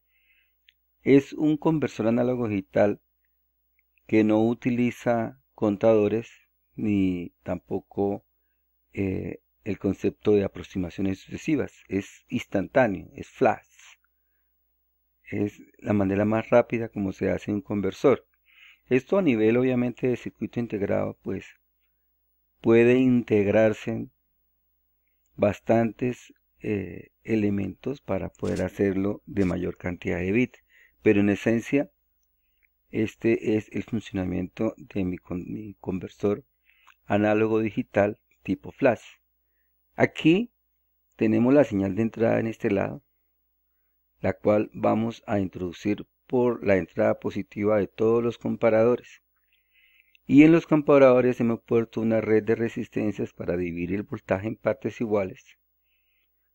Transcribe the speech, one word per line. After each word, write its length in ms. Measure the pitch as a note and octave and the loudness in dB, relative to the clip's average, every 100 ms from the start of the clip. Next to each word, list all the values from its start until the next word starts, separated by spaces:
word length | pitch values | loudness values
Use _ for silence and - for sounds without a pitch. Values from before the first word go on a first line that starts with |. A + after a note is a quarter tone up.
| _ _ _ _ _ _ _ _ _ _ | _ _ _ _ _ _ _ _ _ _
Es 320 | - C#3 C#3 | 4 4 4
un 240 | - D3+ D3+ | -2 -2 0
conversor 500 | E3 D#3+ B2+ - A2 | 0 0 -2 -2 -2
análogo 400 | A#2+ B2 B2+ A#2+ | 0 0 -2 -4
digital 540 | G2+ F#2+ - G#2 - _ _ _ _ _ _ _ _ _ _ - | -4 -2 0 2 0 _ _ _ _ _ _ _ _ _ _ 0
que 160 | A2 | 2
no 200 | G#2+ G#2+ | 4 4
utiliza 1000 | A2+ A#2+ B2+ A#2+ B2 - - A#2 A2+ B2+ _ | 2 0 -2 0 -2 -2 -2 -2 -4 -10 _
contadores 760 | - A2 G2+ A2+ A2 G#2 G#2+ A#2+ - _ _ _ - | -4 -2 2 4 4 2 0 -6 -16 _ _ _ -8
ni 580 | A#2+ G2+ F#2+ F2+ F2 - | -2 0 0 -2 -8 -14
tampoco, 840 | - F2+ - G2 - - G2+ G#2 - _ _ _ _ _ _ | -10 -10 -8 -10 -8 -4 -2 -4 -10 _ _ _ _ _ _
eh, 500 | - G2 F#2 F#2 - _ _ | -6 -4 -4 -8 -12 _ _
el 160 | - F#2+ | -10 -6
concepto 540 | G2+ F#2+ G2+ - - | -4 -4 -4 -2 2
de 100 | G#2 | 2
aproximaciones 760 | G2 - F2 - F2 - G2 F#2+ | 2 -6 -10 -8 -8 -4 -4 -6
sucesivas. 640 | - F#2 - D3+ F#2+ - - | -10 -12 -4 -4 -4 -12 -8
Es 380 | F#2+ - - _ | -6 -6 -12 _
instantáneo, 840 | A#2+ - G#2 F2 - B2 F#2 E2+ | -10 -6 -6 -2 0 0 -2 -10
es 160 | - F#2 | -18 -18
flash. 360 | - A#2+ G#2 - _ - _ _ _ _ _ _ _ _ _ _ _ _ _ | 0 0 0 -6 _ -20 _ _ _ _ _ _ _ _ _ _ _ _ _
Es 360 | - G2+ G#2 - - _ | -12 -6 -6 -6 -20 _
la 140 | - | -4
manera 320 | G#2 F#2+ G2 G#2 | 0 0 0 0
más 240 | A2 A2+ | -2 2
rápida 400 | A#2+ A#2+ A#2+ A2+ | 2 2 -2 -6
como 220 | - G2 | -6 -6
se 180 | F#2 G2 | -4 -4
hace 200 | F#2 - | -4 -4
un 100 | G#2 | -6
conversor. 680 | - G#2 F#2+ F#2+ D3 A#2 - _ _ _ - _ - | -4 -4 -4 0 2 2 -2 _ _ _ -20 _ -2
Esto 300 | B2+ - F#3+ | -2 0 0
a 60 | |
nivel, 340 | F3+ A#2 G#2+ A#2+ | 2 2 4 2
obviamente, 500 | B2+ B2+ B2 - C3 | 2 0 -2 -2 -4
de 100 | A#2+ | -4
circuito 420 | - - A2 - | -6 -10 -8 -6
integrado, 580 | A#2 G#2 G2 G2+ G2+ G#2+ | -6 -4 -2 -2 -4 -8
pues, 240 | - F#2+ - - _ _ _ _ _ _ _ _ _ _ | -10 -10 -12 -20 _ _ _ _ _ _ _ _ _ _
puede 380 | - A#2 A#2+ B2+ | 2 4 6 4
integrarse 1080 | C3 B2 A#2 G#2+ G2 G#2 A2 G#2+ - A2+ A2+ _ _ _ _ _ _ _ _ _ _ _ _ - | 4 2 2 2 2 4 2 0 -6 -8 -10 _ _ _ _ _ _ _ _ _ _ _ _ -2
bastantes, 960 | G2+ F#2+ - A2+ A2+ - B2+ A#2+ - _ _ _ | 0 0 0 0 0 -2 -6 -6 -14 _ _ _
eh, 500 | G#2+ G#2 F#2 F2+ - _ | -6 -6 -6 -12 -20 _
elementos 800 | - A2+ G#2 G2+ G2 F#2+ - C#3+ | -4 0 0 -2 -6 -8 -10 -10
para 280 | - G2 F2 | -6 -6 -6
poder 320 | - G2 F#2+ | -8 -6 -4
hacerlo 640 | F#2 - G2+ F#2+ G2 G#2+ - | -4 -2 -2 0 -4 -6 -8
de 200 | - F#2+ | -2 -2
mayor 320 | F2 F2 - | -2 -6 -8
cantidad 420 | F#2 F2 G2+ F2 | -8 -8 -6 -4
de 120 | F2+ | -2
bits. 280 | G#2 B2 - _ _ _ _ | 0 -2 -4 _ _ _ _
Pero 200 | A2 G2+ | 2 4
en 80 | G2+ | 2
esencia, 640 | G2 - A#2 A2+ C#3 - _ _ _ _ _ _ _ _ _ _ | 0 0 -2 -2 -4 -4 _ _ _ _ _ _ _ _ _ _
este 640 | A2 A2 - A2+ A2+ - G#2+ | -4 -4 -2 -2 0 0 -2
es 120 | - | -2
el 120 | - | -8
funcionamiento 920 | - A2+ - G2 F#2 F2+ F2+ - A2 - | -8 -8 -6 -6 -4 -6 -8 -6 -6 -8
de 280 | C3+ G#2 F#2 | -10 -6 -6
mi 120 | F2+ | -6
con-, 280 | - F2+ F2 | -8 -10 -10
mi 260 | A2+ G#2+ G2 | -12 -14 -12
conversor 720 | - F#2 G2 - G#2 G2+ - _ _ _ _ _ - | -8 -8 -8 -6 -4 -4 -8 _ _ _ _ _ -4
análogo 540 | G#2 G#2 G#2+ A2 A2 | 0 2 2 2 0
digital 600 | A2 A#2 B2+ - G2+ G#2 _ _ | -2 -4 -4 0 0 -2 _ _
tipo 280 | - G2 - | -8 -8 -8
flash. 320 | - C3+ G#2+ - - _ _ _ _ _ _ _ - | -2 0 0 -4 -20 _ _ _ _ _ _ _ -2
Aquí 560 | A#2+ - D#3 F3 A#3+ _ _ _ _ _ _ - | -2 2 2 4 0 _ _ _ _ _ _ -4
tenemos 380 | A2 A2 A#2+ | 0 2 4
la 100 | C#3+ | 4
señal 320 | C#3 G2+ G2 F#2+ | 4 0 -2 -2
de 80 | |
entrada 360 | A2+ G#2+ A2+ A2+ | -4 -2 0 0
en 80 | A2+ | -2
este 240 | G#2+ A#2 | -4 -2
lado, 320 | G2 G2+ C#3 - _ _ _ _ _ _ _ _ _ _ _ | -2 -2 -6 -16 _ _ _ _ _ _ _ _ _ _ _
la 140 | - | -6
cual 380 | - - G#2 - | -2 0 0 0
vamos 500 | - A2 G#2+ A2+ A2+ - | -2 -2 0 -2 -6 -6
a 120 | G#2 | -4
introducir 680 | F#2+ - F2+ E2+ G2+ G2+ - _ _ | -4 -6 -10 -6 -4 -6 -8 _ _
por 400 | C3 B2 A#2 - | 0 0 0 2
la 120 | G2 | 2
entrada 420 | E2+ - G#2+ A2 | 0 -2 0 -2
positiva 580 | - G#2+ G2 - G2+ G#2+ | -4 -8 -8 -4 0 0
de 100 | F#2 | -2
todos 360 | - A2 A#2 | -2 0 0
los 160 | A#2+ A2+ | -2 -4
comparadores. 840 | A#2 A2 A#2 A2 A2+ B2 - - _ _ _ _ _ _ _ _ _ _ - | -6 -2 0 2 2 0 -4 -20 _ _ _ _ _ _ _ _ _ _ 4
Y 160 | C3 | 8
en 100 | D#3 | 8
los 140 | E3 - | 6 4
comparadores 720 | D#3 D3 C#3+ C3+ B2 B2 B2 | 0 4 6 8 6 4 0
hemos 220 | A#2 A2+ | -2 -2
puesto 400 | - A#2+ A2+ - | -2 0 0 -2
una 180 | A2+ A2+ | 0 0
red 240 | G#2 A2 | 2 2
de 120 | G#2 A2+ | 2 0
resistencias 800 | A2+ A2+ G#2+ - A2 G2+ A#2 | -2 -6 -8 -4 -4 -4 -8
para 220 | - F2+ F2 | -8 -4 -4
dividir 380 | F2+ E2+ F2 | -4 -4 -4
el 100 | G2 | -4
voltaje 440 | G#2 A2 - F#2+ G#2 | -6 -10 -4 -4 -2
en 80 | A2 | -6
partes 440 | - G#2+ A#2 - | -4 -4 -6 -6
iguales, 600 | A#2 G#2 F#2+ - _ _ _ _ _ _ _ _ _ _ _ | -2 -2 -2 -8 _ _ _ _ _ _ _ _ _ _ _